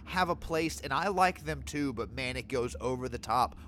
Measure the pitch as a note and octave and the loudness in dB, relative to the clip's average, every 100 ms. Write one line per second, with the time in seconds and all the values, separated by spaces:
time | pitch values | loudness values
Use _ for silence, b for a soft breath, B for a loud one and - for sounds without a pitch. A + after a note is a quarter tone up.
0 | - F3+ F3+ E3+ - D#3+ E3 - - C3+ | -4 2 2 2 0 0 0 -2 -2 0
1 | F#3 F#3 F#3 F3+ D3 D3+ B2+ D3 C#3+ A#2 | 0 6 4 4 -4 -6 -4 -2 -2 -2
2 | G#2 A#2+ B2+ B2+ A2 B2+ A#2+ - A#2+ B2+ | -4 -4 -4 -4 -2 0 0 -2 -4 -2
3 | B2+ A#2 - A#2 A#2 - | -4 -6 0 4 4 0